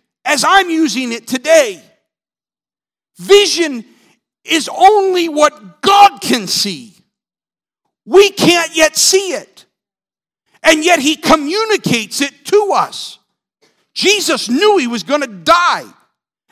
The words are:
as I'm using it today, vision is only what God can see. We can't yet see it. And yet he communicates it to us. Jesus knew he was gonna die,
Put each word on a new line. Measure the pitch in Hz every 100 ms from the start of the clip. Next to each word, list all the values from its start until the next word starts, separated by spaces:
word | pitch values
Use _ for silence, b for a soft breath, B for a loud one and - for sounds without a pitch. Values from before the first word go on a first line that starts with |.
| _ _ 262
as | 294
I'm | 311 392 359
using | 320 311 208 254
it | 233 -
today, | 254 285 320 240 175 _ _ _ _ _ _ _ _ _ _ _ _ _ -
vision | 180 403 381 330 320 247 - b b b _ _
is | - 320 -
only | - 370 427 381 359 339
what | 294 302 294 196 _
God | 392 392 403 247
can | - 240 180
see. | - 202 156 113 _ _ _ _ _ _ _ _ _ _ _ -
We | 359 403
can't | - 320 349 330 320
yet | 311 311
see | - 381 381
it. | 247 - _ _ _ _ _ _ _ _ _ _ _
And | 311 311
yet | 320 330
he | 269 311
communicates | - 320 285 403 440 415 - 233 208 -
it | 277 - -
to | 403 403
us. | 240 156 - - - _ _ _ _ _ _ _
Jesus | - 359 415 330 269 -
knew | 254 427 403
he | 240
was | 233
gonna | 170 294 269
die, | 190 165 339 349 202 107 _ _ _ _ _ _